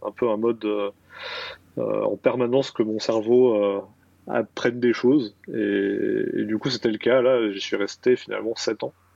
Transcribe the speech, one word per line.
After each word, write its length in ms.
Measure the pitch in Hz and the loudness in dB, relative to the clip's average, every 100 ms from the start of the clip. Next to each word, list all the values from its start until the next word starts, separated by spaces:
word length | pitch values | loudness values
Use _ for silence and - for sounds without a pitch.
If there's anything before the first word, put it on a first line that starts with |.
un 80 | 107 | -10
peu 200 | - 120 | -2 0
un 80 | 107 | 2
mode, 260 | 113 113 | 0 0
euh, 260 | 107 104 101 - _ - - - - - _ - | 0 -2 -2 -6 _ -16 -12 -12 -12 -14 _ -6
euh, 260 | 113 107 | -2 0
en 140 | 104 101 | -2 0
permanence 540 | 127 120 120 131 135 | 0 0 0 0 0
que 120 | - | -2
mon 160 | 107 110 | -2 -2
cerveau, 640 | - 113 107 123 127 107 | -2 -2 2 4 6 4
euh, 180 | 101 98 98 _ _ _ - | 2 -2 -6 _ _ _ -6
apprenne 540 | 123 110 - 123 120 | -4 -4 -2 -2 2
des 140 | 120 | 0
choses. 420 | 113 120 147 110 - - | 2 4 4 2 -8 -10
Et, 680 | 113 104 101 98 101 104 104 - | -4 0 0 0 0 -2 -2 -2
et 120 | - | -2
du 120 | 107 107 | -2 -2
coup, 140 | 143 | -2
c'était 200 | 120 120 | -2 -2
le 60 | 107 | 0
cas. 240 | 117 127 | 2 4
Là, 300 | 123 127 110 | 4 2 2
j'y 100 | 98 | -2
suis 160 | - 101 | -4 -4
resté 400 | 101 - 123 127 | -4 -2 2 2
finalement 380 | - 101 107 117 | 0 -6 -6 -4
sept 280 | - 110 | -4 -4
ans 100 | 127 - _ | -6 -10 _